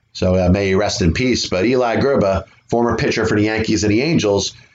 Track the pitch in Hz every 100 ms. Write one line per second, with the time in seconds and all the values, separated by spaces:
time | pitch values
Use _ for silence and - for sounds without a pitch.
0 | _ - 92 92 90 98 101 95 104 -
1 | 87 80 127 110 - 90 107 127 120 110
2 | 135 131 98 95 - _ - 117 117 113
3 | 117 113 107 104 104 110 110 107 104 104
4 | 151 139 104 101 - - -